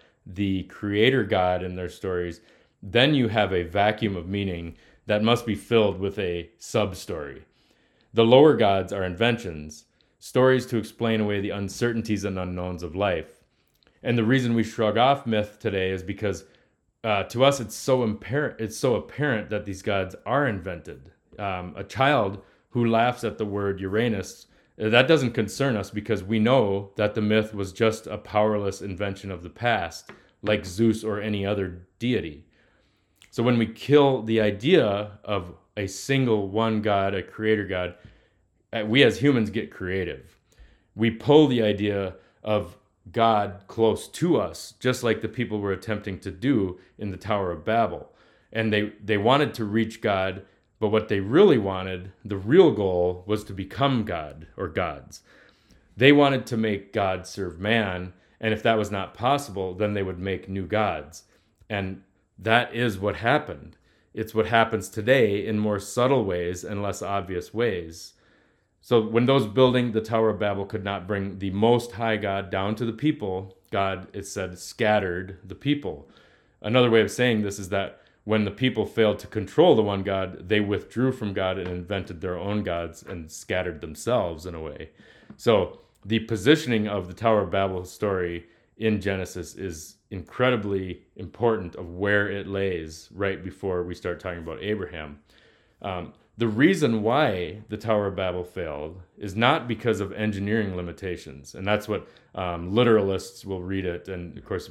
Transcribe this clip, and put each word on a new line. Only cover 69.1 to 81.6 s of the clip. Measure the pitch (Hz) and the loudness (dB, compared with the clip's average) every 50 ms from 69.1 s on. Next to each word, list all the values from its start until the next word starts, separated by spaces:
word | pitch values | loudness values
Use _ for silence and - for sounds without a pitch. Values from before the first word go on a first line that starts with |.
| 113 117 123 | 2 2 4
those | 131 135 139 113 104 | 4 4 4 2 2
building | 98 131 131 127 123 127 120 123 | 4 6 6 6 6 4 0 0
the | 104 110 | 0 -2
Tower | 107 110 117 113 113 110 | -2 0 0 2 2 2
of | 104 92 | 2 0
Babel | 107 104 101 98 98 | -2 -2 -2 -2 -4
could | 98 - 101 95 | -6 -6 -6 -4
not | 101 98 95 87 92 | -4 -6 -6 -4 -4
bring | 104 98 98 101 90 92 | -4 -4 -4 -4 -6 -6
the | 98 98 | -6 -4
Most | 92 98 107 117 120 120 120 - - | 0 2 4 4 4 4 2 -2 -6
High | 107 117 113 110 | -4 -2 -2 0
God | 104 104 101 95 98 98 92 | 0 -2 -2 -2 -4 -4 -4
down | 95 95 95 101 107 | -4 -2 -2 -2 -2
to | 107 123 | -2 -4
the | 113 113 | -6 -4
people, | 110 139 156 147 147 107 98 92 92 98 98 - _ _ _ - | -2 -2 -2 -2 -2 -4 -6 -6 -6 -8 -10 -14 _ _ _ -2
God, | 101 98 98 95 92 92 - - | -2 0 0 -2 -6 -8 -12 -14
it | 104 95 | -14 -12
said, | - - 104 95 92 90 | -10 -8 -6 -6 -6 -8
scattered | 87 - - - - 113 107 107 104 95 92 87 90 95 95 92 - - | -12 -16 -16 -4 0 2 2 4 2 2 0 -4 -6 -8 -10 -14 -18 -16
the | 92 95 | -18 -18
people. | - - 139 147 147 - 92 80 73 69 - _ _ _ _ _ _ _ _ _ _ - | -8 -4 -2 -2 -2 -4 -6 -10 -10 -14 -20 _ _ _ _ _ _ _ _ _ _ -6
Another | 104 113 127 123 120 | 0 4 4 6 6
way | 113 113 | 6 6
of | 104 98 | 4 4
saying | - - 123 123 117 107 104 | 2 0 0 2 2 0 0
this | 101 98 - | -2 -4 -8
is | 98 90 | -6 -4
that | 101 98 98 76 - - _ _ _ _ _ | -4 -4 -4 -4 -8 -14 _ _ _ _ _
when | 104 107 110 104 | 0 0 0 0
the | 101 98 | -2 -2
people | - 131 127 107 110 104 | -2 -2 0 0 0 -2
failed | 104 - - 110 107 101 101 | -2 2 2 4 4 2 0
to | - | -6
control | - - 107 101 98 - - 160 180 147 | -8 -8 -8 -8 -2 2 6 6 8 8
the | 110 104 | 6 4
one | 104 101 98 95 | 2 0 -2 -2
God, | 101 98 95 95 92 - - 87 90 | -2 -2 -2 -2 -4 -8 -12 -4 0
they | 107 107 | 2 2
withdrew | 104 101 104 95 - - - 113 123 131 | 2 2 0 -2 -4 -6 -4 0 0 0
from | 120 - 113 104 95 | 0 -2 -6 -6 -4
God | 98 95 92 92 | -2 -2 -2 -2
and | 95 | -4